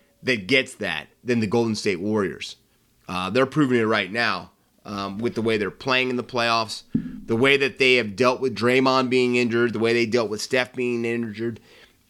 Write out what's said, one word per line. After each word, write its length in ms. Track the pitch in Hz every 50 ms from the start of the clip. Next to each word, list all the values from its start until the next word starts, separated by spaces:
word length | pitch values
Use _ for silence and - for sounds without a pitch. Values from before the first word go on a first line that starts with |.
| _ _ _ _ -
that 240 | 127 127 107 92
gets 280 | 92 135 131 127 - -
that 320 | - 104 90 80 76 - - _ _ -
than 160 | 117 123 117
the 80 | 110
Golden 280 | 95 117 117 117 113 107
State 240 | 104 - 107 92 82
Warriors. 580 | 95 107 107 107 98 82 64 - - - - - _ _ _ _ _ _ _ _ _
Uh, 220 | - 92 90 92 95
they're 160 | 104 127 135
proving 320 | 131 - 156 147 127 123 120
it 60 | 110
right 260 | 110 110 104 98 92
now, 400 | 104 117 117 110 98 87 90 - _ _ _ _ _ _ _
um, 320 | - 104 101 101 98 98
with 160 | 104 117 120 -
the 80 | 117
way 160 | 110 113 113
they're 140 | 104 101 92
playing 380 | - - - 135 127 127 127 127
in 40 | 123
the 80 | 123 113
playoffs, 600 | - 123 120 117 117 117 113 110 107 - - - _ -
the 420 | - - - - - - - 113
way 220 | 113 131 139 139
that 220 | 139 135 127 - -
they 160 | 135 127 127
have 200 | 123 113 104 98
dealt 240 | 92 123 127 127 -
with 160 | 131 131 107
Draymond 540 | 98 113 120 127 131 131 131 131 131 127 120
being 260 | 127 127 123 123 123
injured, 380 | 123 123 117 113 120 120 120 104
the 60 | 107
way 140 | 110 117 117
they 120 | 120 117
dealt 240 | 110 110 123 113 98
with 120 | 107 104
Steph 320 | - - 131 127 123 - -
being 320 | 127 123 123 120 117 117
injured. 540 | 117 117 117 117 110 101 107 113 117 113 - - _ - - - _ _ _ _